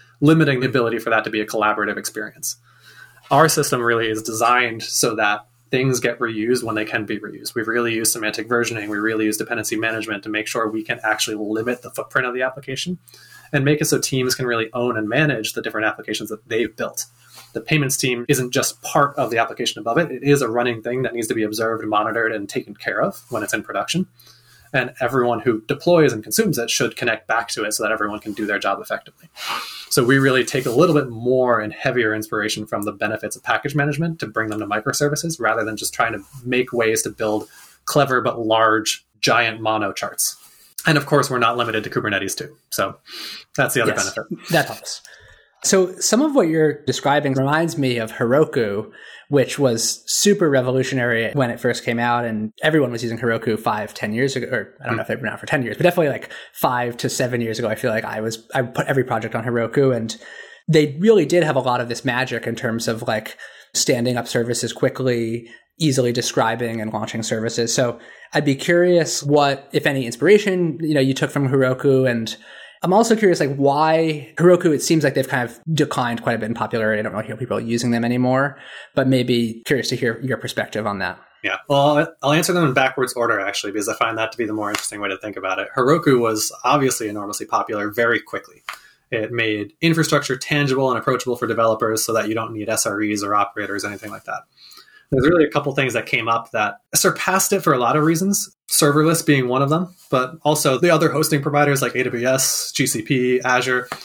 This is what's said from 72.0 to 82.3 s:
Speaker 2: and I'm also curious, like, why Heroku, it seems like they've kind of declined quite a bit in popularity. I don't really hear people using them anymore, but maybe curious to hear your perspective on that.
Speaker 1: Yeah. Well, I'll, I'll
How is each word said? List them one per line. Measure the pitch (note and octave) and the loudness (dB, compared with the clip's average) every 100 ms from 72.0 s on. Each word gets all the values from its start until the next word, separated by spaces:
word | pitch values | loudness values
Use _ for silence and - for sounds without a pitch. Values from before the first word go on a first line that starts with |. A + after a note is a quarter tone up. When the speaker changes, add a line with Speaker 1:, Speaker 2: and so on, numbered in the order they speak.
| C3 | 4
Speaker 2:
and | A#2 A2 - - - - - | 2 -2 -8 -16 -20 -20 -6
I'm | E3+ | 2
also | G3 A#3 A3 | 4 6 4
curious, | G3+ E3 | 4 4
like, | C#3+ C#3 | 2 2
why | C#3 C#3+ D#3 D#3+ D#3+ D3+ C#3 - | 2 4 4 4 2 -2 -6 4
Heroku, | F3 F3 F3 | 6 6 4
it | C#3+ | 2
seems | - E3 | 2 2
like | C#3+ C3+ | 2 0
they've | C3 | 0
kind | C3+ A#2+ | -2 -4
of | - - | -8 -4
declined | D3+ D3 - A#2+ A#2 | 0 0 0 -2 -2
quite | C3 A2+ | -2 -2
a | |
bit | A2 | -2
in | |
popularity. | A#2 G#2+ A#2 A2 G#2+ | -4 -2 0 0 0
I | |
don't | G#2+ | -2
really | G2 A2 | -6 -8
hear | A#2 | -8
people | A#2+ G#2 | -4 -4
using | A2+ A#2 A#2+ | -2 -2 0
them | A#2 A#2+ | 0 0
anymore, | B2 B2+ C3 C#3 C#3 - - - | 2 2 2 0 -4 -18 -20 -6
but | - C3 | 0 2
maybe | C3 B2 A#2+ A#2 A#2 - | 2 4 2 0 -4 0
curious | C3+ - | 0 0
to | B2 | 0
hear | B2 A2 | -2 -2
your | C3 A#2+ | -4 -4
perspective | A#2+ - G#2 G#2+ G#2+ | -4 -6 -4 -4 -4
on | G2 | -4
that. | F#2 F#2 - _ | -6 -8 -16 _
Speaker 1:
Yeah. | F#2+ F#2+ - | -6 -4 0
Well, | C#3 C#3+ D3 | 4 4 4
I'll, | - - | 0 -2
I'll | C3+ | 2